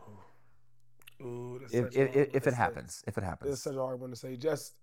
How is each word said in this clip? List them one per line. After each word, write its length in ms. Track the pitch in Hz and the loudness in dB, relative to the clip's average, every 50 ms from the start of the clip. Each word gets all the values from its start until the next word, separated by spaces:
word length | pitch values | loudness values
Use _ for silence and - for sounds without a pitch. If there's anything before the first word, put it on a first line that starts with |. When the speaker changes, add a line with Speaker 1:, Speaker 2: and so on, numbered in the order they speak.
| - - 104 98 - - - - - - - - - - - - - - - - - - - - | -18 -18 -18 -18 -20 -20 -20 -20 -20 -20 -20 -20 -20 -20 -20 -20 -20 -20 -20 -20 -20 -20 -16 -12
Speaker 1:
Ooh, 360 | 139 123 120 120 123 123 123 127 | -10 -8 -8 -8 -8 -8 -10 -10
that's 120 | 135 117 113 | -6 0 2
Speaker 2:
If, 120 | 120 123 | 2 2
Speaker 1:
such 100 | 127 127 | 4 6
a 60 | 131 | 4
Speaker 2:
if, 120 | 135 127 131 | 6 6 6
Speaker 1:
hard 40 | |
Speaker 2:
if, 100 | 139 147 | 4 4
if 60 | - - | 6 4
Speaker 1:
one 80 | 135 | 2
to 80 | - 147 | 4 4
Speaker 2:
it 20 | |
Speaker 1:
say. 60 | 123 | 4
Speaker 2:
happens, 460 | 120 107 82 - 76 60 - - - - | 4 4 2 2 -2 -10 -12 -12 -10 -8
if 100 | - - | -6 -4
it 60 | - 98 | -2 -2
happens. 280 | 90 - - - 139 139 | -4 -4 -4 -4 -4 -4
Speaker 1:
It's 80 | 127 | -2
such 140 | - 151 139 | -4 -4 -2
a 40 | 131 | -2
hard 200 | 131 131 127 123 | -2 -2 -2 -4
one 80 | 131 127 | -8 -8
to 60 | 123 | -10
say. 180 | 110 - 131 131 | -10 -10 -10 -6
Just, 380 | 123 131 156 151 139 - - - - | -2 0 0 0 0 -4 -8 -18 -20